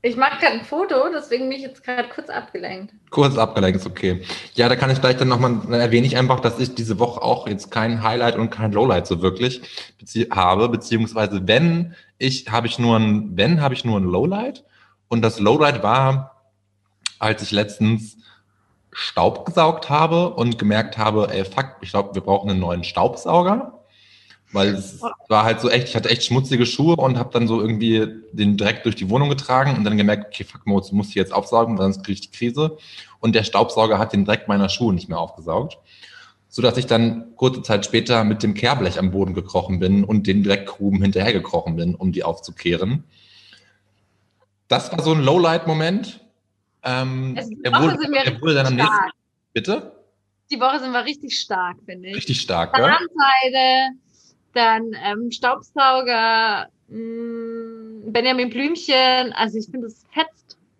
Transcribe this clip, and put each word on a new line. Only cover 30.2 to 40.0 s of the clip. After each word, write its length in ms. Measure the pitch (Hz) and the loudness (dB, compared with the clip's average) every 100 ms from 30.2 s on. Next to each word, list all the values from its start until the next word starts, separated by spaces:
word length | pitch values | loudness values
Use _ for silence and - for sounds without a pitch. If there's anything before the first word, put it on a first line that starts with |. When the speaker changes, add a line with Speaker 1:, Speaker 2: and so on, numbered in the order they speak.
| - | -4
Speaker 2:
okay, 180 | - 104 | -12 -14
fuck, 200 | - - | -8 0
Moritz, 240 | 98 95 | 0 0
du 60 | 98 | -2
musst 160 | 101 | -2
hier 100 | 101 | -2
jetzt 100 | 92 | 0
aufsaugen, 440 | 104 - 113 117 101 | -2 0 2 2 2
weil 80 | 98 | 0
sonst 140 | 98 - | -2 -6
krieg 80 | |
ich 160 | 95 - | -8 -10
die 80 | - | -6
Krise. 400 | 120 131 156 156 - - - - | -4 -2 -4 -4 -20 -20 -20 -2
Und 160 | 117 110 | 2 2
der 80 | |
Staubsauger 540 | 107 101 113 110 110 101 | 2 2 2 2 2 2
hat 140 | 110 | 2
den 100 | 98 | 0
Dreck 240 | 101 113 - | 2 0 0
meiner 220 | 101 98 | 0 0
Schuhe 240 | - 117 | 0 0
nicht 160 | 90 - | 0 -4
mehr 80 | 85 | -6
aufgesaugt. 600 | 82 - 80 85 151 - _ - - - - _ _ | -6 -8 -6 -4 -4 -12 _ -20 -20 -20 -20 _ _
Sodass 300 | - 120 120 | 0 0 2
ich 80 | 131 | 2
dann 500 | 117 117 117 - - | 2 2 0 -12 -2
kurze 280 | 127 127 | 0 0
Zeit 220 | - 104 101 | -2 -2 2
später 380 | 113 110 117 | 0 2 2
mit 200 | 107 104 | 2 0
dem 100 | 107 | -2
Kehrblech 440 | 101 120 135 90 - | 0 0 0 0 0
am 140 | 95 | -2
Boden 220 | 95 95 | 0 -2
gekrochen 460 | 90 87 - - 90 | -2 -2 -4 -2 -2
bin 260 | 92 98 | 2 2